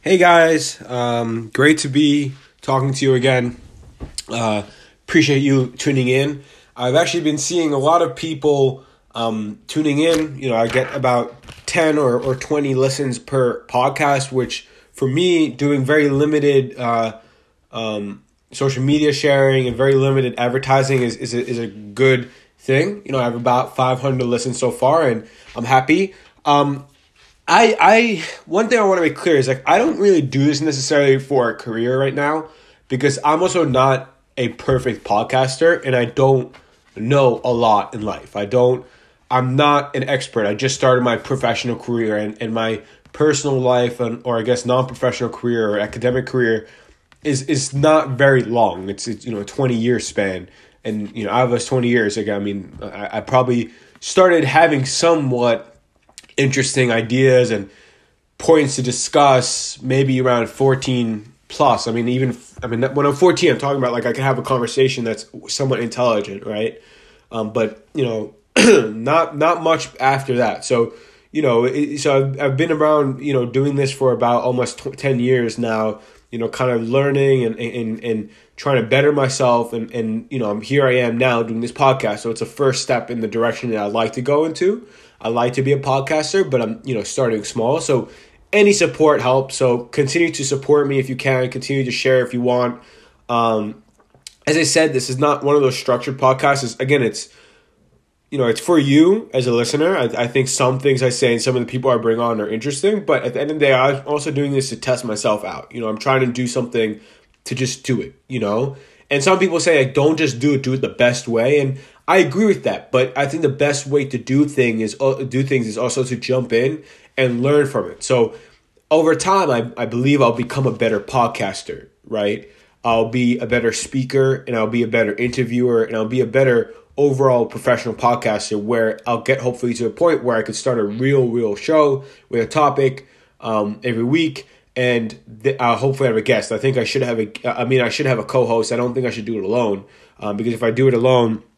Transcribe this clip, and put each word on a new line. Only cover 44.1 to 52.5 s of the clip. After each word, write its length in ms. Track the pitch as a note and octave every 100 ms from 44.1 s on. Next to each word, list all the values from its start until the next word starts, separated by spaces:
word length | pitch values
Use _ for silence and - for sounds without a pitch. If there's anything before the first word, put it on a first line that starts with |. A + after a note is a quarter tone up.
| A#2+ B2+
or 120 | A#2
I 60 |
guess 200 | A2+ B2
non-professional 680 | B2 B2+ C3 A#2+ B2+ B2 A#2
career 400 | - A#2+ A#2 G#2+
or 80 | G#2
academic 480 | G#2 A#2 B2 B2+ B2+
career 400 | C3 A#2 A2 A2 - _ _ _ _
is, 180 | D3+ C3+
is 320 | - C#3+ -
not 360 | C#3 D3+ D#3 C#3
very 340 | B2 C#3 C3
long. 480 | G#2 A#2+ G#2+ F2 F#2+
It's, 160 | G2 A#2+
it's, 180 | G2+ -
you 60 |
know, 80 | G#2+
a 40 |
twenty-year 560 | G2+ - C3+ A#2 A#2 A#2
span. 500 | - - G2 F#2 F2+ _ _ _
And, 340 | A2 G#2+ G2+ A2+
you 60 |
know, 80 | G2+
out 140 | A2+ B2+
of 40 |
those 160 | A#2+ -
twenty 220 | B2+ A#2+
years, 280 | A#2+ G#2+ G2+
like, 120 | G#2+
I 100 | G2+
mean, 400 | G2+